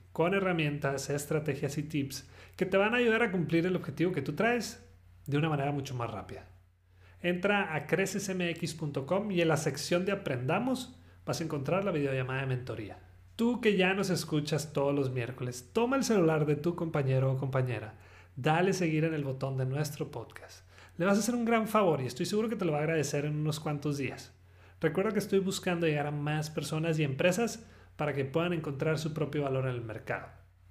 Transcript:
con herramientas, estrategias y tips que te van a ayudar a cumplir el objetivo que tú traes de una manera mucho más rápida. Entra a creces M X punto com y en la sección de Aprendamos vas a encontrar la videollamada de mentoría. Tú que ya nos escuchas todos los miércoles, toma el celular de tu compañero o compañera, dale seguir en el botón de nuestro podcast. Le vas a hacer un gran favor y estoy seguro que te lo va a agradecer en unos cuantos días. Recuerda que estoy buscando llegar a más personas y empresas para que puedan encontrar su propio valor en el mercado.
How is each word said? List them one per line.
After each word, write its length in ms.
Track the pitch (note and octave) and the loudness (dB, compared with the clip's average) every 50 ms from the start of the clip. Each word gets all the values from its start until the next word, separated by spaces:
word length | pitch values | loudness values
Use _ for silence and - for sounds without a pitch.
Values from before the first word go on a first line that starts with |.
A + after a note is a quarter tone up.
| - - | -20 -8
con 240 | - - D#3+ F3+ G3 | -2 0 2 2 2
herramientas, 720 | G3 F#3+ F#3 F3 E3 D#3 D3 C#3+ C#3+ D#3 C#3 C#3 C3+ - - | 2 2 2 2 2 0 0 0 0 -2 -2 -2 -2 -2 -2
estrategias 680 | C#3+ C#3+ - - D#3 D3+ D#3 D#3 C#3 C3+ D#3 D3 - D#3 | -4 -4 -2 -2 -2 -2 0 -2 -2 -2 -4 -4 -4 -4
y 40 | D3 | -4
tips 460 | - - D3 C3+ C3+ - - - - - - - - - | -2 -2 -2 -2 -2 -6 -10 -12 -16 -20 -20 -20 -16 -4
que 120 | - - | -4 0
te 100 | F3+ F#3 | 2 4
van 160 | F#3+ G3+ G#3+ A#3 | 4 4 4 4
a 40 | |
ayudar 260 | B3 B3 A3+ A3 A3+ A#3+ | 4 4 4 4 4 2
a 80 | A3 | 2
cumplir 340 | F3+ F#3 D#3 B2+ E3 E3 E3 | 2 0 0 2 2 2 4
el 100 | F#3 F#3 | 2 0
objetivo 360 | E3 - - B2+ - D#3+ F#3 | -2 -2 -4 -2 0 0 0
que 100 | - C#3+ | 0 0
tú 120 | B2+ - C#3+ | -2 -2 0
traes 520 | C#3+ G#3 A#3 A#3+ A#3+ G3+ - - - - - - - - - - - - | 2 2 2 2 0 -2 -4 -10 -14 -18 -20 -20 -20 -20 -20 -20 -14 -6
de 120 | - C3+ | -2 0
una 120 | D3 D#3 D#3+ | 0 2 2
manera 220 | D#3 C#3 C3+ D3 | 0 0 0 -2
mucho 240 | D3 C#3 B2+ - B2+ | -2 -2 -4 -6 -6
más 160 | B2 A#2 A2+ | -4 -4 -4
rápida. 340 | G#2+ F#2+ F2+ - E2 - - - - - _ _ _ _ _ _ _ - - - - - | -6 -8 -10 -10 -12 -14 -16 -18 -20 -20 _ _ _ _ _ _ _ -20 -20 -20 -12 -4
Entra 520 | - F3 F3+ F3+ F3+ G3+ G#3 G3+ F#3+ D#3+ D#3 | -2 0 0 2 2 2 2 2 2 0 -2
a 140 | D3 - | -4 0
creces 400 | - E3+ E3+ F#3+ F#3+ - G3 - | 2 2 2 2 0 -2 -4 -4
M 220 | F#3+ F#3 F3+ F3+ E3+ | -4 -2 -2 -2 -2
X 260 | E3 - F3 D#3 - | -2 -2 -4 -6 -4
punto 300 | - D#3+ D3 C3+ C#3+ C3 | -4 -6 -4 -4 -4 -2
com 260 | - F3 G3+ G#3+ G#3+ | 0 0 0 0 2
y 100 | F#3 E3+ | 2 4
en 60 | E3 | 4
la 80 | D#3+ D#3 | 4 4
sección 500 | D3+ - D#3 C#3 - - - F3 F3 F#3+ | 2 2 -2 -2 -4 -2 0 0 2 2
de 60 | G3 | 0
Aprendamos 880 | G3+ G3 - - C3+ B2 B2+ C3+ E3+ G3+ A#3+ C4 B3+ B3+ - - - - - - - - - | -2 -2 -2 -4 -4 -2 0 0 0 0 2 0 -2 -2 -4 -8 -16 -20 -20 -20 -20 -10 -6
vas 140 | - C3+ - | -4 -4 -2
a 60 | E3+ | -2
encontrar 400 | D3+ D3+ C#3+ C3 C#3 E3 F#3+ G3 | -2 -4 -4 0 0 0 0 2
la 60 | G3 | 0
videollamada 500 | E3+ D3+ C#3+ C3+ C3+ C3 B2+ B2+ C3 C3+ | 0 0 0 0 0 0 -2 -2 -2 -2
de 60 | C3+ | -2
mentoría. 520 | C3 C3 B2 B2 - A2 G#2+ G#2+ G2 - - - - - - - - - | -2 -2 -2 -4 -6 -8 -8 -8 -10 -12 -16 -18 -20 -20 -20 -20 -12 -4
Tú 240 | - A3+ A#3 B3 - | 0 2 2 2 2
que 160 | - G#3+ G3+ | 2 4 4
ya 160 | F3+ F#3 F#3 F#3+ | 6 4 4 2
nos 160 | G3+ F#3+ F#3+ | 2 0 0
escuchas 640 | F3+ D3+ - - D#3 D3+ D3 - D#3+ D3 - - - | 0 -2 -2 0 0 -2 0 0 -2 -2 -2 -2 -2
todos 200 | D3 C#3 C#3+ C#3+ | 0 2 2 2
los 160 | C#3+ C#3 B2+ | 2 0 0
miércoles, 640 | B2 B2+ A#2 A#2 B2 - B2+ B2 A#2+ - - - - | -2 -2 -4 -4 -6 -6 -8 -8 -8 -8 -12 -4 0
toma 220 | A3+ A#3 A#3+ C4+ | 0 2 2 2
el 80 | C4+ - | 2 2
celular 420 | - A3+ G3 E3 D#3+ D#3 D#3 D3+ | 2 4 4 6 4 4 4 2
de 120 | D3 D3 | 2 0
tu 180 | - - F3 E3+ | 0 0 -2 -2
compañero 560 | - E3+ E3 E3 D3+ C3+ C3 C3 C3 C3+ C3 | -2 -4 -2 -2 0 2 2 2 2 2 2
o 60 | C3 | 0
compañera, 580 | C3 C#3+ C3 C3 C3 C3 B2 A#2 G#2+ G#2+ A2 - - - - - - - - - | 0 -2 0 0 0 0 0 -2 -4 -6 -8 -12 -16 -20 -20 -20 -20 -20 -16 -12
dale 380 | C3+ A#2+ D#3 D#3 E3+ F3+ G3 F3+ | -2 0 2 4 4 4 2 2
seguir 320 | F#3 F3+ D#3+ D#3 D#3 D#3+ | 2 2 2 2 2 2
en 80 | E3 D#3+ | 2 0
el 100 | D#3 C#3+ | 0 -2
botón 340 | C3+ C3 C3+ C3+ C3+ C3+ | -4 -4 -4 -4 -2 -2
de 80 | C3 C3 | -2 -2
nuestro 460 | C3 C3 C#3+ D3+ D3+ - - D#3 - | 0 0 -2 -2 -4 -4 -6 -8 -8
podcast. 560 | - A#2+ G#2+ - - - - - - - - - - - - - - | -8 -10 -12 -12 -14 -18 -18 -18 -20 -20 -20 -20 -20 -20 -20 -14 -6
Le 80 | - E3+ | 0 2
vas 100 | G3 G3+ | 4 4
a 60 | G#3 | 4
hacer 120 | - A#3+ A#3+ | 2 2 0
un 120 | A#3+ A#3 | 0 2
gran 220 | A3+ A#3 A3 A3 | 2 2 2 2
favor 340 | A3 - A3 G3+ F3 D3+ C3+ | 2 4 4 4 4 4 2
y 60 | B2+ | 0
estoy 180 | A#2 - - F3 | -4 -4 -4 -4
seguro 240 | - G#3 G#3 A3 A3+ | 0 0 0 0 0
que 60 | A#3 | -2
te 80 | - F#3+ | -2 0
lo 80 | E3 D3+ | 0 0
va 60 | D3 | 2
a 20 | |
agradecer 440 | D3+ D#3 E3 D#3+ C#3 C#3 - C#3+ C#3+ | 0 2 2 0 0 0 0 -2 -2
en 120 | D3+ D3+ | -2 -2
unos 220 | D3+ D3+ D#3 D3+ - | 0 0 0 -2 -2
cuantos 380 | - D#3+ D3 C#3+ D3 D3+ C#3+ | -4 -4 -4 -2 -2 -2 -2
días. 400 | C#3 C3+ A2 - - - - - - - - - - - - - - | -2 -4 -4 -6 -10 -14 -18 -20 -20 -20 -20 -20 -20 -20 -20 -6 -2
Recuerda 320 | - D#3+ D3+ F#3+ G3 A3 G3+ | -2 0 0 0 0 0 0
que 60 | G#3 | -2
estoy 200 | - - G3+ G3 | 0 2 2 2
buscando 480 | F#3 F#3+ F#3 - - F#3 F3 E3+ E3+ | 2 2 -2 -2 -2 -2 0 2 2
llegar 200 | D#3+ D3+ D3 C#3 | 2 2 2 0
a 40 | D3 | -2
más 380 | D3 D3 C#3+ D3 D#3 D#3 D#3 - | -4 -2 -2 -2 -2 -2 -2 -4
personas 500 | - E3 D3 - D#3+ D#3+ D#3+ E3+ D#3+ D#3 | -4 -6 -4 -2 -2 0 0 0 2 2
y 40 | D3+ | 0
empresas 640 | C3+ C3 - D#3+ F3+ F3 A3+ A#3 G#3+ - - - - - - - - - | 0 2 2 4 4 4 4 0 -2 -2 -6 -12 -18 -20 -20 -20 -14 -8
para 180 | - D#3 D3 C#3+ | -4 -2 -2 0
que 120 | C#3 C3+ | -2 -2
puedan 260 | C3+ - E3 E3+ F3 | 0 0 0 0 2
encontrar 480 | F3 D#3 D3+ D3+ C#3 C3 D#3 D#3 D#3+ D3+ | 0 -2 -2 -4 -4 -2 0 0 0 0
su 140 | - D#3 D#3 | -2 -4 -2
propio 300 | D#3 D3+ C3+ - D3+ C#3+ | -2 -2 -2 -2 -2 0
valor 240 | C3+ C3+ C3 C3 | 0 0 0 0
en 80 | C3 B2 | 0 -2
el 60 | A#2+ | -4
mercado. 460 | A2+ A2+ G#2 G#2 - - A#2 F#2+ - - - - - - - - - - | -6 -8 -10 -8 -6 -6 -6 -6 -6 -10 -18 -20 -20 -20 -20 -20 -20 -20